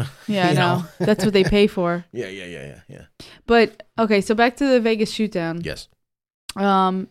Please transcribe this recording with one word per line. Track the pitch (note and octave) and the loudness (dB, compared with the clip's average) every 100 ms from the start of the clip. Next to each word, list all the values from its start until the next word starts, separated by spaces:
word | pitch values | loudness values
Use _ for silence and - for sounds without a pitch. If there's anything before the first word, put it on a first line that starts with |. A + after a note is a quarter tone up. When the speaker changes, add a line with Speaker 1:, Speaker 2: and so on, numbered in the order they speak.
| C#3 | -8
Speaker 1:
<laughs> | - - | -8 -4
Speaker 2:
Yeah, | G3+ F3 | 0 2
I | |
Speaker 1:
You | D3+ | 2
Speaker 2:
know. | F3 F3+ | 2 0
Speaker 1:
know? | E3+ - F#3 | -4 -4 0
Speaker 2:
That's | G#3 A3 | 2 2
what | |
they | G3 | 2
pay | F3+ G#3 G3+ | 4 4 2
for. | G3 F3 F3 - | 2 -2 -4 -8
Speaker 1:
<laughs> | |
Yeah, | A#2 F#2+ | -10 -10
yeah, | F#2+ F2+ | -10 -12
yeah, | E2 C#2+ | -12 -14
yeah, | A#1 - | -18 -20
yeah. | F#2 C2+ - - - - | -20 -20 -20 -20 -10 2
Speaker 2:
But, | A#3 G#3+ - - - | 4 2 -2 -12 -4
okay, | G#3+ G3+ | 0 0
so | G3 A3 | 0 2
back | A#3+ B3 | 0 2
to | C#4 | 2
the | B3 | 2
Vegas | A3+ A3 G#3+ | 2 0 -2
shoot | - G#3+ | -4 -4
down. | F#3 E3 E3+ D#3+ | -4 -6 -8 -10
Speaker 1:
Yes. | - - _ _ _ _ _ - F#3+ | -12 -16 _ _ _ _ _ -14 -4
Speaker 2:
Um, | G3 F#3+ F#3 F#3+ - | 0 2 2 -2 -8